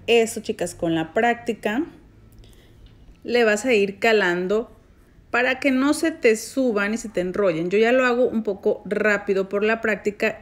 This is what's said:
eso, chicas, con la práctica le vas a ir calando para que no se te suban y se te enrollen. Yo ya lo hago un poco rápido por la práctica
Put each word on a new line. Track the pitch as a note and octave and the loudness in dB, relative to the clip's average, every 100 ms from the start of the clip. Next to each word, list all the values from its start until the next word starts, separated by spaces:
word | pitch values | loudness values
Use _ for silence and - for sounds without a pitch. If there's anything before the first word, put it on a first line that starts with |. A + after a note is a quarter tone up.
| - | 2
eso, | A#3 A3 G#3+ | 2 2 -2
chicas, | - - E3+ - | -8 -6 -6 -4
con | E3+ | -2
la | E3 D#3+ | -2 -2
práctica | A3 A#3+ A#3 - A3 G#3 A#3 E4+ - - - - - - - - - - - - - | 0 0 0 -4 -6 -4 -4 -6 -10 -20 -20 -20 -20 -20 -20 -20 -20 -20 -20 -20 -18
le | - A#3+ A3 | -2 2 2
vas | G#3 C4 | 2 2
a | |
ir | G#3+ G3 G3 | 2 2 0
calando | A3+ G#3+ F3+ F3+ F#3 G#3+ A#3+ - _ - _ - - | 2 2 2 0 0 -2 -4 -14 _ -20 _ -20 -4
para | A#3+ B3+ C4 | -2 0 0
que | C#4+ | 0
no | B3+ C#4 D4+ | 2 2 0
se | E4 | -2
te | D#4+ A#3 A3 | 2 2 2
suban | - C4+ B3+ G#3 G3+ | -2 -2 0 0 -2
y | A3+ | -4
se | G#3+ | -6
te | F3+ | -4
enrollen. | F3+ G3 G3 D#3+ F3 | -4 0 0 0 0
Yo | G3+ | 2
ya | A3+ | 4
lo | B3+ B3+ | 4 2
hago | A#3+ B3 | 2 0
un | A3+ | 0
poco | G#3+ G3 G#3+ - F#3 | -4 -2 -2 -2 -4
rápido | G3+ G#3 G3+ G3+ G3 F#3+ | -2 0 0 0 -2 0
por | G3+ | -2
la | G#3+ A3+ | 0 0
práctica | A3+ G#3 G#3 G3+ A3 - | -2 -2 -4 -2 -4 -4